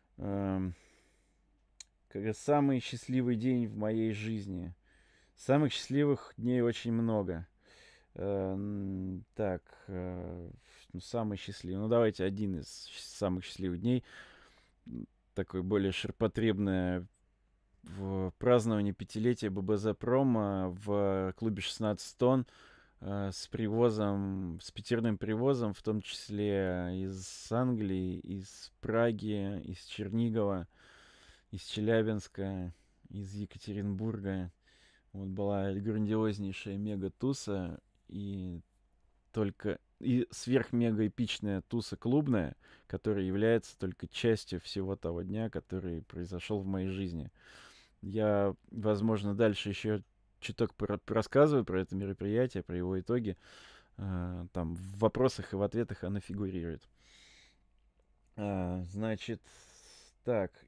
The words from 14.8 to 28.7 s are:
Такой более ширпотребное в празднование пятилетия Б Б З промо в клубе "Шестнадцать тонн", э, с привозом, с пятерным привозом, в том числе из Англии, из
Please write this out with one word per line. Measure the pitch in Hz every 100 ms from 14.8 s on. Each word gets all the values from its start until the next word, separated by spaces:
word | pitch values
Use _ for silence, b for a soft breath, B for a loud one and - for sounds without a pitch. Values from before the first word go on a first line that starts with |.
| - 60 - _ _
Такой | - 92 92
более | 90 104 98
ширпотребное | 92 104 - 110 110 113 98 98 92 90 90 90 _ _ _ _ _ _ _
в | - 98 95 95 92 -
празднование | 120 123 113 107 101
пятилетия | 90 95 107 117 120 107
Б | 95
Б | 95 104
З | 107 98
промо | - 131 135 113 101 95 92 90 104
в | 101 98 95 95 -
клубе | 113 98
"Шестнадцать | - - 110 101 - -
тонн", | 123 131 123 b b b b b
э, | 98 101 98
с | 90 -
привозом, | 90 110 110 120 107 104 98 98 95 90 82
с | -
пятерным | - - 117 113 101
привозом, | 104 110 131 131 110
в | 98
том | - 107
числе | - - - 104 104 98 92 90 87 92
из | 95 95 92 - -
Англии, | 113 127 117 101 95 92 90
из | - 98 92 - -